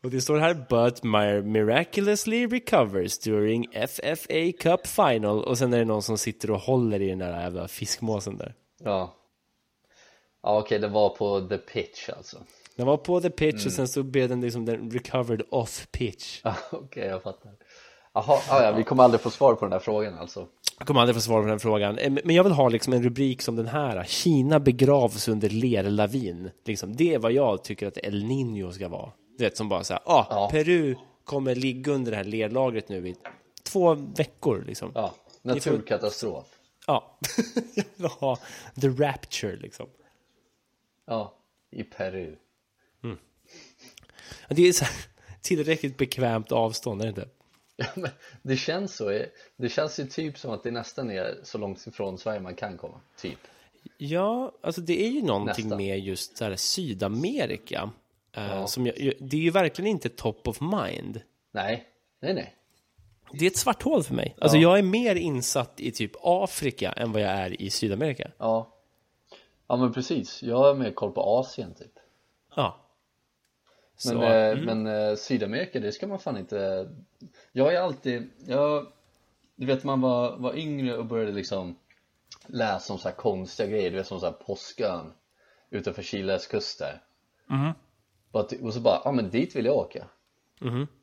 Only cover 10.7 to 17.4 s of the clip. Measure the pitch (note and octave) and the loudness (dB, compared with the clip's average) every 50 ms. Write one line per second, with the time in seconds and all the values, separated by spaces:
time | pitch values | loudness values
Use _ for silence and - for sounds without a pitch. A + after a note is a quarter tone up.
10.7 | A2+ G#2 G#2 G#2 G2+ G#2+ G#2 G2 - - A2 G2+ G2+ G2 F#2+ F#2 G2+ F#2 - - | 0 0 0 0 2 4 4 4 2 0 -2 0 0 0 -2 -2 -6 -6 -6 -6
11.7 | - - E2+ - - - - - - - F2+ - - F2 - _ - - _ - | -6 -6 -6 -6 -10 -14 -12 -12 -12 -14 -14 -18 -20 -20 -20 _ -20 -20 _ -20
12.7 | _ - B2 C3 D3 D3 - - F3 F3+ E3+ F3 - - D#3 D#3 D3 G#2+ G2+ C3 | _ -2 2 2 2 2 2 0 0 2 2 0 0 2 0 0 2 0 -4 -4
13.7 | - - C3 B2 - C#3+ C3+ C3+ C3 C#3 B2+ B2 B2+ B2 B2 A#2+ A2+ B2 A2+ A#2 | -2 -2 -2 -2 -2 -4 -4 0 0 2 2 2 0 -2 -2 -2 -4 -4 -4 -4
14.7 | A#2 A2 - A2+ A2+ B2 - - - C3 B2 A#2 A#2 G#2+ A2 - - C3+ A#2 - | -4 -4 -6 -6 -6 -6 -6 -2 -2 -2 0 0 -2 -4 -4 -2 -2 -2 -2 -2
15.7 | - - - _ - - B2+ G#2+ F#2+ - - - - - _ A2+ G2 - - - | -6 -14 -14 _ -6 -4 -4 -4 -6 -10 -14 -14 -14 -6 _ -4 -4 -4 -8 -10
16.7 | - - C#3+ C3+ - - G2+ G2 F#2+ F#2 - G2 F#2+ _ | -12 -12 -12 -14 -10 -8 -6 -6 -6 -6 -8 -10 -12 _